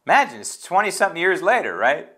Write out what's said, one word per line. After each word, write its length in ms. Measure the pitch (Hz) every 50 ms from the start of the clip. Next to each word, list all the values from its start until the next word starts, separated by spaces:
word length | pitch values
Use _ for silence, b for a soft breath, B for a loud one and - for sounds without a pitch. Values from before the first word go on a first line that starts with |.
| -
Imagine, 340 | 135 175 269 277 113 117 107
it's 220 | 98 - - -
twenty-something 580 | - - 170 190 214 202 185 - 202 190 165 165
years 220 | 175 190 180 151
later, 340 | 165 196 247 240 147 107 87
right? 340 | 90 107 127 143 160 - - -